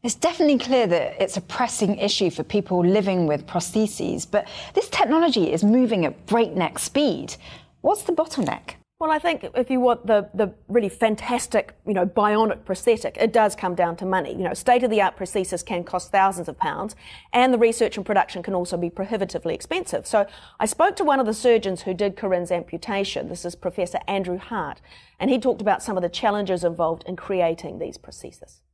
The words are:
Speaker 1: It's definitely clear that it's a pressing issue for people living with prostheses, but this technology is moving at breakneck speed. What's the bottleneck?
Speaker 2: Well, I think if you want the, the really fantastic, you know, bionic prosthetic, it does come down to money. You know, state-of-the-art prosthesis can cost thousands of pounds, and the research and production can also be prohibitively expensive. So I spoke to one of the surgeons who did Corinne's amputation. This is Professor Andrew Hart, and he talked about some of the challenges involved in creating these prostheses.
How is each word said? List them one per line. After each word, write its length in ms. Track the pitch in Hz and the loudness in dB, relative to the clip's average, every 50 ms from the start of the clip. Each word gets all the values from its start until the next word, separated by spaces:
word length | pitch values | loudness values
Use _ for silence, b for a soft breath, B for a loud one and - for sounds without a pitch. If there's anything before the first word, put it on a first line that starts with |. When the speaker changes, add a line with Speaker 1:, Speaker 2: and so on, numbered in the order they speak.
Speaker 1:
It's 140 | - 240 - | -4 -6 -6
definitely 420 | - - 339 339 - 349 294 285 247 | 0 0 -2 2 4 4 4 4 4
clear 300 | - - 262 254 233 190 | 2 2 2 4 4 4
that 340 | 175 165 - - - - | 2 2 0 -2 -2 -2
it's 160 | 190 175 - 190 | -2 -2 -2 -6
a 40 | |
pressing 560 | - - - - 254 226 - - 214 190 202 - | -8 -8 -4 -2 -2 -2 0 0 0 0 0 0
issue 340 | - 208 - - 202 170 | 0 -2 0 2 0 0
for 120 | 156 - 156 | 0 -2 -8
people 360 | - - 208 185 - 185 180 | -2 -2 -2 0 0 0 2
living 480 | 175 175 190 214 190 196 185 180 170 151 | 4 4 4 4 2 2 2 2 2 2
with 180 | 151 147 - | 0 -2 -4
prostheses, 800 | - - 175 - - - 220 220 208 - - - 92 - - - - | -4 -6 -4 -4 -2 0 0 0 0 -2 -6 -6 -6 -4 -6 -8 -2
but 180 | - 208 - B B B B B B | -2 -2 -2 B B B B B B
this 160 | - 466 - | -2 -2 0
technology 640 | - - - 220 302 320 339 330 247 226 175 - | 0 0 2 4 4 4 4 4 4 2 2 2
is 120 | 139 165 202 | 2 2 4
moving 420 | 202 226 254 254 226 226 190 165 | 4 6 6 4 4 2 2 0
at 200 | 143 - - - | -2 -2 -6 -4
breakneck 540 | - 202 233 233 190 156 185 175 156 - - | 0 2 2 2 2 2 -2 -2 -2 -2 -6
speed. 560 | - - - 277 302 269 170 - 139 175 - - B B B B B B B B | -8 -2 0 2 2 2 0 -2 -6 -10 -12 -16 B B B B B B B B
What's 220 | - 269 403 415 - | 0 0 0 0 0
the 100 | - 359 | -2 0
bottleneck? 640 | - 320 320 - 285 208 180 - - - - - - _ _ _ _ | 0 -2 -2 -2 -4 -2 -2 -4 -6 -8 -16 -18 -18 _ _ _ _
Speaker 2:
Well, 140 | 330 311 | -2 0
I 80 | 311 311 | 0 2
think 300 | - 349 320 - - - - | 2 0 -2 -2 -6 -6 -2
if 140 | - 247 247 | -4 -2 0
you 100 | 262 254 | 0 2
want 280 | 247 254 233 240 - 196 | 4 4 2 2 2 2
the, 220 | 220 208 196 208 - | 2 2 2 0 -2
the 200 | 185 214 190 - _ _ _ | -2 -2 -2 -2 _ _ _
really 220 | 196 240 214 196 | 0 0 0 0
fantastic, 840 | - - 233 220 214 208 - - 254 247 - - - 214 - - - _ _ - | -2 0 0 0 0 0 -2 -4 -4 -4 -4 0 0 -2 -2 -2 -12 _ _ -2
you 60 | 208 | 0
know, 120 | 190 - | 0 0
bionic 600 | 208 - - 208 208 208 214 226 220 - - - | 0 2 2 2 4 4 4 2 2 0 -4 -4
prosthetic, 500 | - 190 - - - 226 220 - - - - | -8 -6 -2 2 2 2 2 0 -8 -2 0
it 140 | - 226 | 0 2
does 240 | - 233 220 208 202 | 4 4 4 4 2
come 180 | - - 185 180 | -2 -4 -4 0
down 220 | 175 175 170 170 170 | 0 0 0 0 -4
to 80 | 190 | -4
money. 260 | 190 185 185 151 135 | 0 0 0 0 -2
You 120 | - - 196 | -6 -4 -4
know, 100 | 196 - | -4 -4
state-of-the-art 640 | - - - 247 247 240 240 220 214 185 175 - | -2 2 4 4 4 4 2 2 2 2 0 0
prosthesis 500 | - 196 175 - 208 190 175 - 175 - | -4 -10 -4 -4 -4 -4 -2 -6 -8 -6
can 200 | - 196 175 175 | -6 -6 -6 -6
cost 260 | - - 180 180 - | -4 -6 -6 -6 0
thousands 380 | - 196 190 196 180 175 170 - | 2 2 2 2 2 -2 -8 -10
of 80 | 147 - | -6 -4
pounds, 400 | - 156 151 - 196 220 - B B B B B B B | -4 -4 -4 -6 -8 -10 -10 B B B B B B B
and 220 | - 240 247 262 254 | 2 2 4 4 4
the 40 | 233 | 4
research 380 | 240 226 226 - 233 220 - | 4 4 4 2 0 -2 0
and 100 | 220 185 | -4 -4
production 380 | - 208 196 - - - 185 170 | 0 2 2 2 0 -4 -10 -6
can 100 | - 196 | -4 -2
also 220 | 180 180 175 - | -2 -2 -2 -4
be 140 | 175 175 170 | -4 -4 -4
prohibitively 640 | 170 - 190 196 226 214 196 185 - - - 165 160 | -4 -6 -6 -4 -2 -4 -4 -4 -6 -6 -4 -4 -6
expensive. 520 | - - - 320 370 359 - - - - | -6 -6 -6 -6 -6 -4 -4 -6 -6 -6
So 220 | - - 214 202 202 B B B B B B | 0 0 0 0 0 B B B B B B
I 60 | - | -4
spoke 320 | 220 - - 320 392 392 - | -4 2 2 2 2 2 0
to 80 | 403 | 2
one 160 | 302 277 262 | 2 2 2
of 40 | 262 | 2
the 80 | 214 220 | 0 -2
surgeons 500 | 214 - 247 233 226 226 196 185 175 - | 0 4 4 4 4 4 0 -6 -4 -4
who 100 | 185 185 | -6 -4
did 240 | 175 208 202 196 - | -2 -2 -2 -2 -4
Corinne's 340 | - 196 185 175 175 170 | -2 0 0 0 0 -2
amputation. 800 | 185 175 165 - - 170 - - 202 196 202 196 - 139 135 - | -2 -4 -4 -6 -10 -10 -6 -4 -2 -2 -2 -2 -4 -6 -6 -8
This 160 | - 175 - | -10 -10 -10
is 100 | 175 175 | -10 -12
Professor 440 | - - 185 175 - 185 175 - - - | -6 -8 -6 -4 -4 -6 -4 -4 -8 -6
Andrew 320 | - 196 196 190 180 180 185 | -4 -4 -4 -2 -4 -6 -6
Hart, 440 | - - 233 208 165 143 - - b b b b b b b b | -8 -8 -8 -6 -6 -8 -10 -14 b b b b b b b b
and 120 | - 254 | 0 0
he 100 | 254 254 | 0 2
talked 220 | 214 262 233 - | 2 0 -2 0
about 200 | 202 208 190 - | 2 0 0 0
some 140 | - - 208 | 0 -4 -4
of 80 | 185 175 | -2 -2
the 60 | 175 | -2
challenges 560 | 175 - - 220 202 208 202 185 185 175 175 | -4 -2 -2 0 0 0 0 -2 -2 0 0
involved 400 | 175 165 165 170 160 165 165 - - | -2 0 0 -2 -2 -2 -4 -8 -12
in 80 | 185 | -12
creating 640 | 180 - - 202 185 175 165 165 170 - 160 - - | -12 -8 -6 -2 0 0 0 0 -4 -8 -12 -10 -10
these 180 | 160 - - - | -10 -10 -12 -16
prostheses. 640 | - - - - - - - - - - - _ _ _ | -20 -20 -20 -18 -20 -20 -20 -20 -20 -20 -20 _ _ _